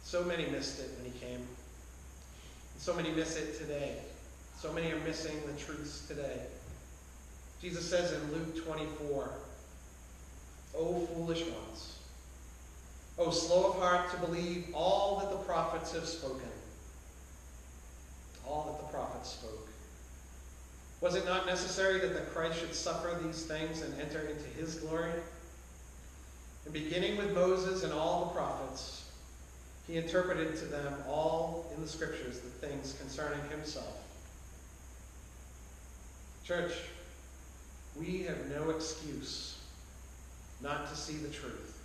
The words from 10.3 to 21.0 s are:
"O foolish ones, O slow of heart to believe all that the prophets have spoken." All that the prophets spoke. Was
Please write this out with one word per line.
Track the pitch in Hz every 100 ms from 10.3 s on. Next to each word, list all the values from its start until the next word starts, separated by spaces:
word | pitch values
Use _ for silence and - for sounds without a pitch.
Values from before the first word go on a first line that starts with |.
| - - - - 151
"O | 165 175 170
foolish | 165 170 165
ones, | 165 - - - - - - - - - - - - - - - - -
O | 170
slow | 165 160 180 190
of | 185
heart | 180 180 175
to | 175
believe | 165 170 175 175 165
all | 147 180 196 202 196
that | 196
the | 190 -
prophets | 170 160 165 -
have | 170 -
spoken." | - 135 127 117 110 - - - - - - - - - - - - - - - - - - 135
All | 151 151
that | - -
the |
prophets | 143 120 123 -
spoke. | - 113 107 107 - - - - - - - - - - - -
Was | -